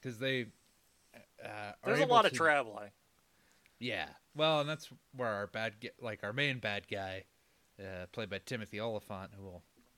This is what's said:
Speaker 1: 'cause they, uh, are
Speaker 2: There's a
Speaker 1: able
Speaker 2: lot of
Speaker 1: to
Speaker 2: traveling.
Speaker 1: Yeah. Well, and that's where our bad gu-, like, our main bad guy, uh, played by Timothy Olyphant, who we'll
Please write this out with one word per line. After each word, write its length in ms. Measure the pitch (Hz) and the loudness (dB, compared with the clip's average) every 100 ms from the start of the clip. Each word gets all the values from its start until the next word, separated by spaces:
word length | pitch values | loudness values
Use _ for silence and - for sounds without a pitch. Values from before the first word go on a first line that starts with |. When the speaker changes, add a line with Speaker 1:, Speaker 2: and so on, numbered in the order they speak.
Speaker 1:
'cause 160 | 131 110 | -8 -2
they, 280 | 135 131 107 - _ _ _ _ _ 117 - - | 0 0 -2 -8 _ _ _ _ _ -20 -20 -14
uh, 60 | 110 | -10
are 260 | 104 104 - | -8 -8 -6
Speaker 2:
There's 140 | - 247 | 0 4
a 40 | |
Speaker 1:
able 120 | 262 | 6
Speaker 2:
lot 100 | 240 196 | 8 6
of 60 | |
Speaker 1:
to 40 | 131 | 6
Speaker 2:
traveling. 540 | 165 143 117 104 104 - _ _ _ _ _ _ _ - | 6 6 2 -6 -12 -14 _ _ _ _ _ _ _ -8
Speaker 1:
Yeah. 300 | 120 98 73 - _ | -4 -2 -4 -8 _
Well, 260 | 147 156 156 | 0 4 4
and 80 | 147 | 2
that's 200 | 156 - 123 _ | -2 -8 -18 _
where 160 | 131 117 | -2 0
our 180 | 101 101 | 0 -2
bad 340 | 110 113 107 | -2 -2 -4
gu-, 100 | 117 - | -10 -8
like, 240 | 117 104 | -8 -4
our 80 | 104 | -4
main 280 | 120 143 127 | 0 2 2
bad 280 | 107 101 - | 0 -2 -2
guy, 360 | 101 95 95 95 _ _ _ _ - | -4 -4 -6 -10 _ _ _ _ -14
uh, 280 | 95 92 90 | -10 -8 -8
played 180 | - 107 | -8 -6
by 80 | 98 | -6
Timothy 420 | - 123 107 104 | -4 -6 -4 -4
Olyphant, 540 | 113 107 - 98 95 | -2 -2 -4 -8 -10
who 80 | 101 | -12
we'll 180 | 98 90 - _ _ | -14 -14 -18 _ _